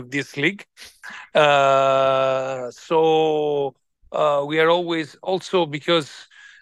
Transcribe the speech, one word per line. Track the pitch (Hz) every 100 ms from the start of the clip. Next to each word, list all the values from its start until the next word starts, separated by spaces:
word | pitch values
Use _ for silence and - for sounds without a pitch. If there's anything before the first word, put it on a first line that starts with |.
of | 123 143
this | 131 143
league. | 156 202 - - - _ - - -
Uh, | 160 147 143 139 135 135 135 135 135 135 131 131 131 123
so, | - - 160 160 156 160 151 151 143 139 - _ _ -
uh, | - 151 143 143
we | 156
are | 160
always, | 175 170 165 143 - -
also | 185 - 190 156
because | 147 - 170 139 - - - - -